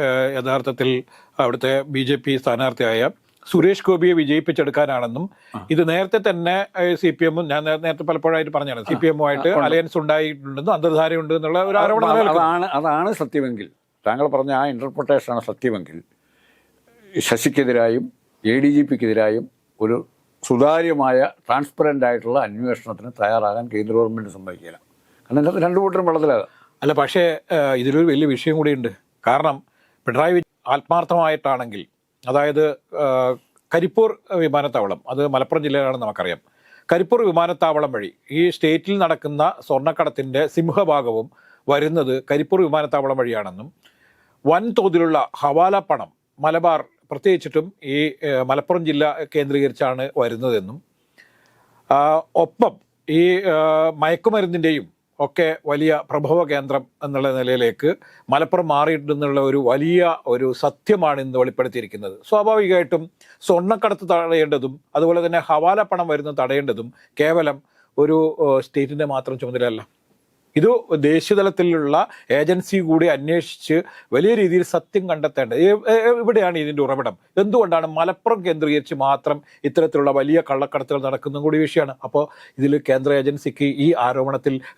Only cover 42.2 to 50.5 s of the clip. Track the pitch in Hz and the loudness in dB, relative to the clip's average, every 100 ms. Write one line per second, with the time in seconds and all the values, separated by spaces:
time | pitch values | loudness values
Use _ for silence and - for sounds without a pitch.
42.2 | - 147 151 190 170 151 147 143 135 135 | -2 -2 0 0 2 0 0 -2 -2 -2
43.2 | 120 113 98 92 135 - _ _ _ _ | -2 -4 -8 -12 -18 -20 _ _ _ _
44.2 | _ _ 135 170 226 226 196 170 165 156 | _ _ 2 2 2 0 2 2 2 2
45.2 | 127 - 143 147 180 196 - 143 92 _ | -2 -2 0 2 2 2 0 -4 -4 _
46.2 | _ - 147 165 170 156 - _ _ 139 | _ -6 -2 2 2 0 -2 _ _ -4
47.2 | 202 180 151 156 170 - 143 139 151 - | 0 0 0 -4 -4 -8 -6 -2 -2 -4
48.2 | 151 131 127 139 143 180 160 143 151 147 | -2 -2 0 -2 0 -2 0 0 0 -2
49.2 | 151 156 139 139 139 117 135 127 135 - | -4 -4 0 0 0 0 -2 -2 -4 -2
50.2 | 120 113 127 | -2 -2 -2